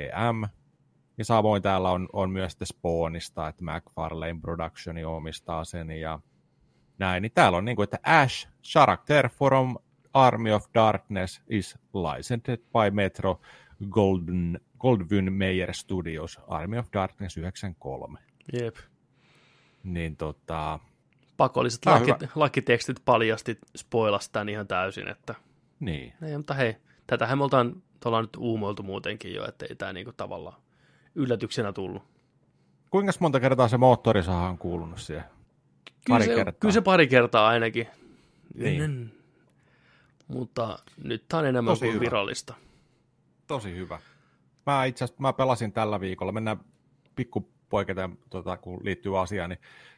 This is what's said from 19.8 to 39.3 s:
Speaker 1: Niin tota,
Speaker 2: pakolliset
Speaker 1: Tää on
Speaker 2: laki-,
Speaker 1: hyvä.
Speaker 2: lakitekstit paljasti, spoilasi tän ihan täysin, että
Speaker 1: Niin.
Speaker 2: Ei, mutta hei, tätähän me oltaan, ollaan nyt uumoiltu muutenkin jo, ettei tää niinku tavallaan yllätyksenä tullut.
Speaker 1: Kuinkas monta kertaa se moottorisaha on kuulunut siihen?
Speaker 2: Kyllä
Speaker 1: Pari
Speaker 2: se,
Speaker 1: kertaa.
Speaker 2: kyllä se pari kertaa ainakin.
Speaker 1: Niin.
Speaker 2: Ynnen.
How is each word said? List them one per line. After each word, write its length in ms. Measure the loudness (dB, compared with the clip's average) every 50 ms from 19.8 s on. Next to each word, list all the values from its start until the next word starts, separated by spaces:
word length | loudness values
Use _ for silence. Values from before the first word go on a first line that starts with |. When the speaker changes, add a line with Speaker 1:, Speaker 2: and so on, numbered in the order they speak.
| -10
Speaker 1:
Niin 320 | -6 -4 -4 -4 -4 -6
tota, 600 | -6 -8 -8 -8 _ _ -8 -6 -6 -4 -6 -6 -8 -10 _ _ _ _ _ _ _ _ _ _ 0
Speaker 2:
pakolliset 420 | 0 2 2 2 0 0 -2 0
Speaker 1:
Tää 140 | 4 6 6
on 60 | 6
Speaker 2:
laki-, 120 | 6 4 2 0
Speaker 1:
hyvä. 120 | -2 -6 -2
Speaker 2:
lakitekstit 680 | 0 0 0 0 0 2 2 2 2 2 -2 -8 -2 _
paljasti, 540 | 4 4 4 4 2 0 -2 -4 -8 -8 -10 _ _ -18
spoilasi 560 | -18 -8 -2 0 2 2 2 2 0 -2 -4
tän 160 | -6 -6 -4 -4
ihan 180 | -6 -8 -6
täysin, 420 | -4 -2 -2 -2 -2 -4 -8 -10 -12
että 260 | -12 -12 _ -12 -12 -12 _ _ _ _ _ _ _ -8
Speaker 1:
Niin. 320 | -6 -4 -4 -6 -8 -12 -16 -14
Speaker 2:
Ei, 140 | -12 -10 -8
mutta 180 | -8 -8 -6 -2
hei, 220 | 0 0 -2 -2 -4 _ _ _ _ _
tätähän 320 | -4 -2 0 0 0 0 0
me 60 | 2
oltaan, 380 | 4 4 4 4 2 -2 -8 -16 _ _ _ -4
ollaan 200 | -2 0 0 -2
nyt 120 | -4 -6
uumoiltu 460 | -6 -4 -4 -2 -2 -2 -4 -6 -6
muutenkin 520 | -8 -8 -8 -8 -6 -8 -8 -10 -10 -12 -10
jo, 140 | -8 -8 -10
ettei 280 | -10 -12 -14 -14 -12
tää 160 | -10 -10 -10
niinku 200 | -10 -10 -14 -14
tavallaan 440 | -12 -12 -12 -10 -10 -12 -12 -14 -18 _ _ _ _ _ _ _ _ _ _ _ -6
yllätyksenä 580 | -2 -2 0 0 -2 -2 -4 -4 -4 -4 -4
tullut. 300 | -4 -6 -8 -8 -8 -10 -14 _ _ _ _ _ _ _ _ _ _ _ _ _ _ _ _ _
Speaker 1:
Kuinkas 300 | 0 0 2 0 0 0
monta 200 | 2 2 2 4
kertaa 280 | 4 4 4 4 4 4
se 80 | 4
moottorisaha 720 | 6 6 6 6 6 4 2 2 2 2 0 0 0 0 -2
on 100 | -4 -6
kuulunut 400 | -6 -6 -6 -6 -6 -10 -12 -12
siihen? 260 | -12 -10 -10 -10 -12
Speaker 2:
Kyllä 720 | -14 _ _ _ _ _ _ _ _ _ _ -20 -20 -20 _ 2 4
Speaker 1:
Pari 160 | 6 6 6
Speaker 2:
se, 100 | 4 2
Speaker 1:
kertaa. 180 | 2 0 -2 -2 0
Speaker 2:
kyllä 120 | 2 4
se 80 | 4 6
pari 280 | 6 6 6 6 6 8
kertaa 400 | 6 6 6 6 6 6 6 6
ainakin. 380 | 4 4 2 0 -2 -4 -6 -8 -10 _ -20 -20 -20 _ _ _ _ _ _ -18 -8
Speaker 1:
Niin. 260 | -4 -2 -2 0 0
Speaker 2:
Ynnen. 300 | -2 -2 -4 -6 -8 -12 -16 _ _ _